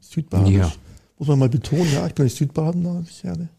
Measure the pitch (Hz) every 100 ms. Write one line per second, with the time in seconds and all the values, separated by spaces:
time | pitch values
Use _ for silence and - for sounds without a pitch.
0 | - - 147 95 98 95 87 - - -
1 | _ _ 147 139 131 123 - 151 170 139
2 | 175 - 131 - 147 - 156 175 175 175
3 | 165 - 185 170 170